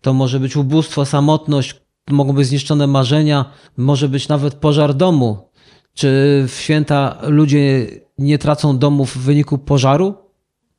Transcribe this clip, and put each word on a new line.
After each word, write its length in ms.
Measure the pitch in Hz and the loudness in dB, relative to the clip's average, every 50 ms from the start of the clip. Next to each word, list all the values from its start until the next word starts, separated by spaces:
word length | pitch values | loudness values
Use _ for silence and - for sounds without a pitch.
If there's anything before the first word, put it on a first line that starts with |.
to 120 | - 135 131 | -2 0 0
może 260 | 131 135 123 131 135 | 0 0 0 -2 -2
być 160 | 131 131 - | -4 -2 -2
ubóstwo, 500 | 147 139 131 151 160 156 - - 151 139 | -2 -2 0 0 0 0 0 -2 -4 -2
samotność, 680 | 139 - 139 143 151 156 156 156 143 147 139 127 - - - _ _ _ _ _ - | -2 0 0 2 2 0 0 0 -2 -2 -2 -2 -4 -8 -16 _ _ _ _ _ -2
mogą 240 | 143 143 139 135 139 | -2 0 0 0 0
być 140 | 139 139 | 0 0
zniszczone 400 | 123 143 139 - - 156 143 143 | 0 0 -4 -2 -2 -2 0 0
marzenia, 580 | 139 139 135 131 117 151 156 156 151 147 139 127 - - _ _ _ _ | 0 0 0 0 2 2 2 2 2 0 0 -2 -4 -10 _ _ _ _
może 320 | - 123 139 143 131 151 135 | -4 -2 0 0 0 0 -2
być 180 | 135 135 - | -2 -4 -2
nawet 260 | - 151 143 139 143 135 | -2 -2 -2 -2 -4 -4
pożar 400 | - - 151 143 156 147 143 139 | -2 0 0 2 2 2 0 0
domu. 560 | 135 185 185 175 139 123 113 107 98 - _ _ _ _ _ _ _ _ _ _ | 0 2 2 2 2 2 0 -2 -6 -10 _ _ _ _ _ _ _ _ _ _
Czy 140 | - - 135 131 135 139 143 143 139 131 | -4 0 0 2 2 2 2 2 2 0
w 60 | 123 - - | -2 -6 -8
święta 580 | - - 156 151 147 147 147 143 139 127 - - | -4 -2 0 0 0 0 0 0 0 -2 -4 -6
ludzie 680 | - 147 147 151 156 139 143 147 143 139 135 131 113 - - - - _ _ | -2 0 2 2 4 4 2 2 2 2 0 0 -2 -4 -10 -16 -20 _ _
nie 200 | - 139 143 151 | -4 -2 0 0
tracą 400 | 147 - 147 147 143 - 147 135 | 0 0 -2 -2 0 0 0 0
domów 400 | 123 147 143 143 143 135 120 - | 2 2 0 2 0 -2 -4 -6
w 20 | 131 | -4
wyniku 380 | 127 139 143 147 143 - 151 | -2 0 2 2 2 0 -4
pożaru? 580 | 135 - - 143 135 127 135 139 156 185 196 196 - _ _ _ _ _ _ _ _ _ _ _ | -6 -2 -2 0 0 2 2 2 2 0 -2 -4 -8 _ _ _ _ _ _ _ _ _ _ _